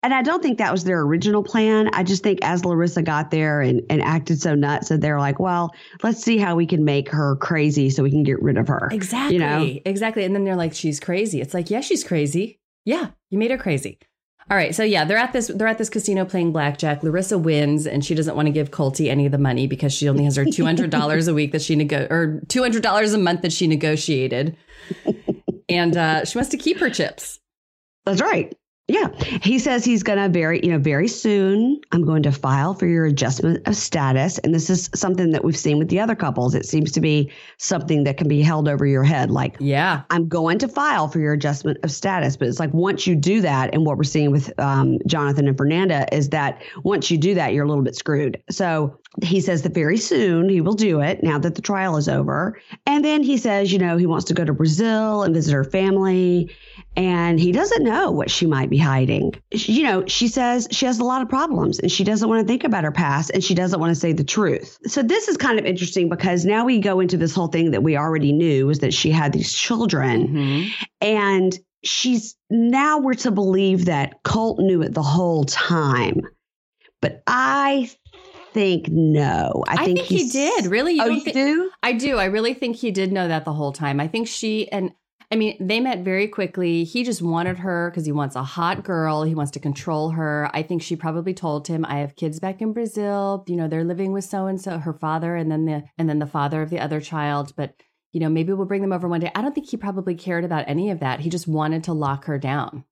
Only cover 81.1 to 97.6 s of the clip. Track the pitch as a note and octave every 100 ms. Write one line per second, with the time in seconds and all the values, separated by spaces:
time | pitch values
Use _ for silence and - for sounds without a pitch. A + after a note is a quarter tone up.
81.1 | A#3 D4 B3+ C#4 D#4 F#4 - A#3 A#3+ C#4
82.1 | B3+ F#3+ G#3 A#3 B3+ B3 A#3 A#3+ F#3+ F#3+
83.1 | F#3+ F3 D#3+ D#3 D3+ D3 C#3 D3 C#3 D#3
84.1 | A3 A3+ - A3+ G#3+ G#3 G3+ F#3 - _
85.1 | _ _ A3 G#3+ - F#3 A3 C4 A3 F#3
86.1 | F#3 G#3 G#3 F#3 F#3 F3 E3+ E3+ A#3+ B3
87.1 | F#3+ E3+ E3 F3 F3+ F#3 F3 E3+ E3+ D#3
88.1 | D3 C#3+ C3 C3+ F3 E3+ F#3+ G3 F3 D#3+
89.1 | D3+ D#3 D#3+ C#3+ C#3+ D3 C#3 - D#3 D#3
90.1 | E3 D#3 D3 D3 - D#3+ F3 E3 E3 D#3+
91.1 | D#3+ F3 F#3 E3 D3 C#3+ E3 D#3+ C#3+ C#3+
92.1 | - E3 D#3 F#3+ F#3+ A3 A3 A#3 A3 G#3
93.1 | G3+ G3 G3 F#3+ F3 D#3+ D#3+ E3 F3 F#3+
94.1 | G3 G3 G3 F#3+ F#3+ F#3+ E3 D#3 D#3 D#3+
95.1 | D#3+ E3+ E3+ D#3+ D#3 D#3+ D3+ D3 - D#3+
96.1 | D3+ D3 D#3 C#3+ D#3 D#3 E3+ D3 D3+ D3
97.1 | D#3+ D3 C#3+ C#3+ -